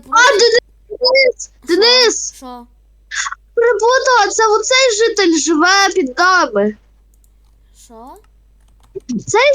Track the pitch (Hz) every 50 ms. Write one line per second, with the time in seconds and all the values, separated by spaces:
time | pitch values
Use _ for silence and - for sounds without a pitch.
0 | 240 254 - 453 466 554 453 403 466 466 - 480 - _ _ _ _ _ 427 -
1 | 494 508 508 539 539 508 - - - - _ _ - - 349 349 427 480 494 508
2 | 494 440 - - - - - - 269 254 247 240 240 _ _ _ _ _ _ _
3 | _ _ - - - - - - _ _ _ 466 466 466 480 392 427 466 508 523
4 | 539 539 494 453 392 392 - - 453 440 415 440 440 - 523 523 539 508 427 403
5 | 453 466 453 427 392 339 330 302 - 302 339 294 330 359 392 392 392 381 370 381
6 | 285 254 254 330 349 370 381 359 320 247 208 202 202 214 214 - _ _ _ _
7 | _ _ _ _ _ _ _ _ _ _ _ _ _ _ _ _ - - 233 220
8 | 233 269 330 427 427 _ _ _ _ _ _ _ _ _ _ _ _ _ _ -
9 | - - 247 - - - - 427 523 587